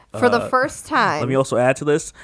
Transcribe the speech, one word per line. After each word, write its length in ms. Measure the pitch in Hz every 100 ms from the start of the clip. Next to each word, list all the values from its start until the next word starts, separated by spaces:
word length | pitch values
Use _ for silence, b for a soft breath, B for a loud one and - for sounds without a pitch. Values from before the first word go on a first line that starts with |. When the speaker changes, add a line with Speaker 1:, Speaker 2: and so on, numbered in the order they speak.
| B -
Speaker 1:
for 100 | -
the 120 | 247
Speaker 2:
Uh, 60 | -
Speaker 1:
first 380 | 254 294 - -
time. 340 | 302 202 151
Speaker 2:
let 60 | 123
me 80 | 131
also 220 | 135 117
add 180 | 127 135
to 80 | 147
this. 280 | 151 - B